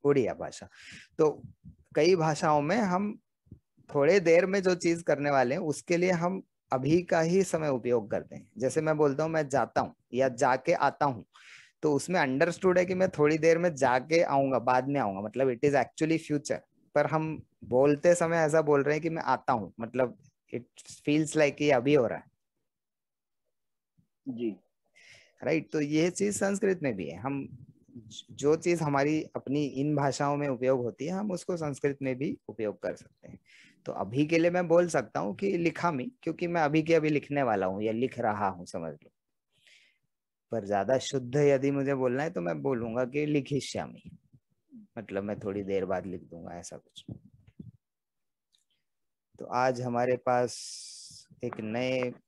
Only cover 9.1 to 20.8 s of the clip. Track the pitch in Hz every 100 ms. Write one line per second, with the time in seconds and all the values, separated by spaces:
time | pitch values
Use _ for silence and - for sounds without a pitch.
9.1 | 135 160 160 143 131 113 147 120 - _
10.1 | 120 131 117 135 127 - 175 139 - 147
11.1 | 117 - - - - - _ 156 139 -
12.1 | 180 139 135 170 170 185 180 180 185 185
13.1 | - 147 156 160 165 175 139 127 127 135
14.1 | 165 - 139 139 127 127 127 135 143 107
15.1 | 98 107 120 135 120 147 139 117 - 160
16.1 | 165 160 147 - - _ _ _ 147 147
17.1 | 156 160 151 - _ 113 123 143 143 175
18.1 | 175 165 170 156 160 151 143 139 151 160
19.1 | 165 - 127 - 123 92 - 113 123 127
20.1 | 110 _ _ _ 123 - -